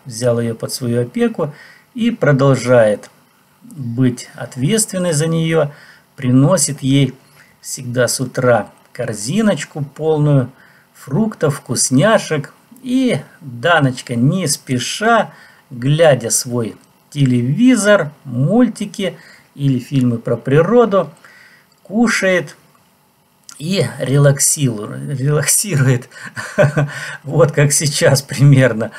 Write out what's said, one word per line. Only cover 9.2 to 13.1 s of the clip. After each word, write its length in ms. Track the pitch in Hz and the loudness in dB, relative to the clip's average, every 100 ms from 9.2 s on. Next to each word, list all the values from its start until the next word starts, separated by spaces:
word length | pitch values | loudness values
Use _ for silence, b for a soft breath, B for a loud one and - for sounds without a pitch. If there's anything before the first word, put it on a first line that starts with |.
| 110 196 214 151 - 160 | -4 0 0 -2 -6 -10
полную 680 | 147 - 156 156 147 143 120 b b b b | -10 -4 0 2 2 2 0 b b b b
фруктов, 640 | _ - 160 220 - 151 143 | _ -6 -2 -2 0 -2 -2
вкусняшек. 960 | - 113 - 131 202 214 - 156 - _ _ - | -6 -4 0 2 4 2 0 -6 -6 _ _ -16
И 380 | 254 254 254 | -4 0 0